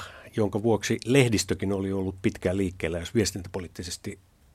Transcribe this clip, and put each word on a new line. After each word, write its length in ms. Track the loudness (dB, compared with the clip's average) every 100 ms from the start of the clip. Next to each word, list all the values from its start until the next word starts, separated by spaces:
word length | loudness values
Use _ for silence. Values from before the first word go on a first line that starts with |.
| -4 -16 -8 -2
jonka 260 | 0 2
vuoksi 360 | 2 2 2 -2
lehdistökin 680 | 4 6 6 4 0 -2 0
oli 200 | 0 0
ollut 240 | -2 -2 -2
pitkään 340 | -2 0 0 2
liikkeellä, 420 | 0 -2 -4 -4
jos 160 | -2
viestintäpoliittisesti 1040 | 0 0 -2 -8 -8 -8 -10 -10 -8 -10 -12 _ _ _